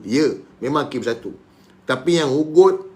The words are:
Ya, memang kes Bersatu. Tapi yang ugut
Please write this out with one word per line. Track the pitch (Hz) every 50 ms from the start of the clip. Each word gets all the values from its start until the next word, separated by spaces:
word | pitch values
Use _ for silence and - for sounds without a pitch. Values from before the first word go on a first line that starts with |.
| -
Ya, | 95 113 139 156 127 95 - - - - _ -
memang | 127 143 156 139
kes | - - 127 107
Bersatu. | 117 113 - - 98 - - - _ _ _ _ _ _ _ _
Tapi | - 135 127 - 160 170 170 156
yang | 139
ugut | 131 147 156 156 156 170 185 190 185 190 - - -